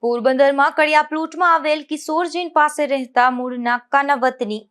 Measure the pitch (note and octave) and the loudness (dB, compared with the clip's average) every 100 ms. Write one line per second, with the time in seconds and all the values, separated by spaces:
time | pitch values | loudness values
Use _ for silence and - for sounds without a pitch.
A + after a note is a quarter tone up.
0 | A#3 A#3+ A#3 C4 C#4 C#4 C#4+ D#4 D4+ D4+ | -2 0 0 4 2 4 2 2 4 4
1 | D4+ D#4 D#4+ D#4+ F4+ E4 D4 D4+ D4 D4+ | 2 -2 -6 0 2 2 2 -4 -4 -10
2 | - D#4 F4 E4 F4+ D#4+ D4+ D4 D4 C#4 | -4 -2 -2 -4 -2 0 0 0 -2 -2
3 | B3+ B3+ B3 B3 B3 B3 A#3+ A#3+ _ C#4 | -4 0 0 0 -6 -6 -4 -4 _ -2
4 | C#4 C#4+ B3+ B3+ A3 G#3+ - | 0 0 0 -2 -8 -8 -10